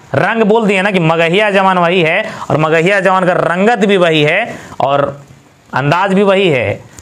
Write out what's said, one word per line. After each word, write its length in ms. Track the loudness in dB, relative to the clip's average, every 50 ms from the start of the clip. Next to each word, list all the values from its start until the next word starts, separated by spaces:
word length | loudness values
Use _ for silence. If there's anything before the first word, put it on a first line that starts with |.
| -12 -6 -4
रंग 280 | -2 -2 0 0 0 0
बोल 240 | 2 2 2 2 0
दिए 140 | 0 0
ना 100 | 0 0
कि 80 | 0 0
मगहिया 480 | 2 2 2 2 0 0 2 0 0 2
जवान 260 | 2 2 2 2 2 2
वही 240 | 0 0 0 0
है 220 | 0 0 0 -2 -2 -6 -8 -10 -6 -4
और 80 | -2 0
मगहिया 420 | 0 2 2 2 2 2 0 0
जवान 260 | 2 2 0 2 2
का 80 | 0 0
रंगत 520 | 0 0 -2 -2 0 0 0 0 0 0
भी 120 | 0 2 2
वही 240 | 2 2 2 2 2
है 320 | 2 0 0 -2 -4 -8 -14 -18 -14 -8 -4
और 220 | -2 0 0 0 -2 -2 -6 -10 -16 -20 -20 -20 -20 -20 _ _ _ _
अंदाज 440 | -6 -4 -2 0 0 0 0 0 0
भी 100 | 2 2
वही 240 | 2 2 2 2 0
है। 300 | 0 0 -2 -2 -4 -6 -10 -18 -12 -6